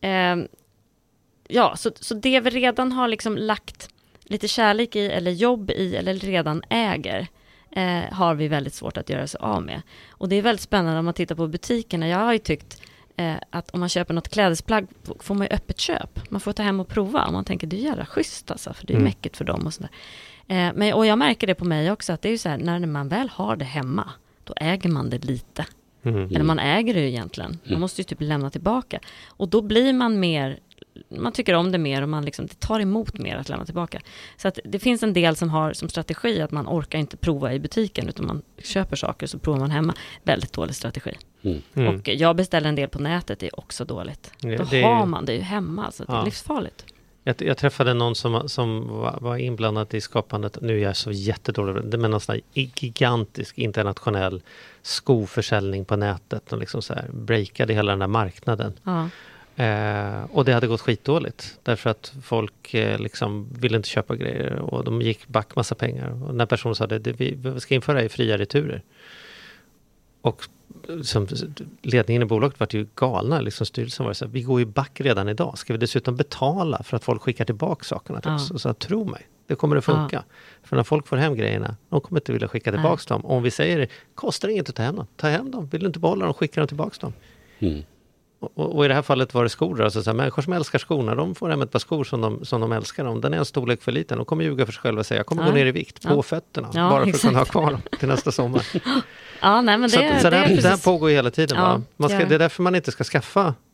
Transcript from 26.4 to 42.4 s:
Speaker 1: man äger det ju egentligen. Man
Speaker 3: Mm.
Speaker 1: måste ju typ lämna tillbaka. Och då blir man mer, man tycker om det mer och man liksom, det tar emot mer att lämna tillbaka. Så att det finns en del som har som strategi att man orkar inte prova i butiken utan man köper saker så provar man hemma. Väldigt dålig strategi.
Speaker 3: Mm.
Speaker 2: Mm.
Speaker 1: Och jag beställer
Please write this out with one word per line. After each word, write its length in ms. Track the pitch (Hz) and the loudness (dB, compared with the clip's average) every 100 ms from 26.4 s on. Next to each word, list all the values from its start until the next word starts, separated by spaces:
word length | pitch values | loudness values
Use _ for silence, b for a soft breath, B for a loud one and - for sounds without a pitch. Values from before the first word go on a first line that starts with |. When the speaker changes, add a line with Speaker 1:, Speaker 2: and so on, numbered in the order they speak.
Speaker 1:
man 160 | 156 160 | 2 2
äger 340 | 123 170 226 | 2 2 2
det 60 | 202 | 2
ju 80 | 143 | 2
egentligen. 420 | 120 95 - - | -2 -6 -8 -10
Man 160 | 170 - | -10 -4
Speaker 3:
Mm. 120 | 160 | -2
Speaker 1:
måste 200 | 180 - | -2 -4
ju 20 | 190 | -8
typ 160 | - | -6
lämna 280 | 151 151 139 | -2 -2 -2
tillbaka. 500 | 139 175 240 247 - B B B | -2 -2 -2 -2 -10 B B B
Och 220 | B 190 | B 2
då 120 | 202 | 2
blir 320 | 214 214 262 | 4 4 6
man 260 | 254 247 214 | 4 2 2
mer, 400 | 180 156 135 135 _ _ - - - | 2 2 -2 -6 _ _ -20 -20 -14
man 220 | - - | -6 -4
tycker 220 | 220 233 | -2 2
om 180 | 175 175 | 4 4
det 60 | 180 | 2
mer 240 | 151 139 | 0 0
och 80 | 143 | 0
man 160 | 156 147 | -2 -4
liksom, 200 | - - | -6 -10
det 120 | - | -8
tar 200 | - 220 | -2 0
emot 380 | 196 208 220 - | 2 0 -2 -6
mer 180 | 202 - | -6 -6
att 120 | - | -6
lämna 160 | - 160 | -8 -6
tillbaka. 360 | 170 170 - B B B B | -6 -6 -8 B B B B
Så 100 | 190 | -4
att 120 | 185 - | -4 -6
det 140 | 196 | -2
finns 240 | 254 240 | 2 2
en 100 | 220 | 2
del 220 | 180 170 156 | 4 4 2
som 140 | 170 | 0
har 240 | 156 156 | 2 0
som 160 | - 165 | -2 -8
strategi 520 | - 156 156 240 208 | -6 -6 -2 -2 0
att 100 | 156 | -2
man 160 | 151 139 | -4 -2
orkar 320 | 170 147 156 | -2 -2 -4
inte 180 | 147 - | -6 -2
prova 360 | - 147 139 | -2 0 0
i 60 | 131 | -2
butiken 500 | 147 - 214 - - | -2 0 0 -2 -6
utan 160 | - - | -6 -4
man 140 | - - - | -6 -8 -18
köper 380 | - - 190 - | -4 -2 -2 -2
saker 320 | - - 139 | -4 -4 -8
så 120 | 135 | -4
provar 200 | - 143 | -2 0
man 120 | 135 | 0
hemma. 220 | 151 160 170 B B | 0 0 -2 B B
Väldigt 300 | - 151 - | 0 0 0
dålig 220 | - 82 135 | -4 -4 -4
strategi. 420 | - 127 - - - _ | -6 -8 -10 -12 -16 _
Speaker 3:
Mm. 200 | 104 80 - | -4 -4 -4
Speaker 2:
Mm. 220 | - 120 98 | 0 2 2
Speaker 1:
Och 120 | 101 | -2
jag 280 | 123 165 | 2 4
beställer 340 | 170 | 4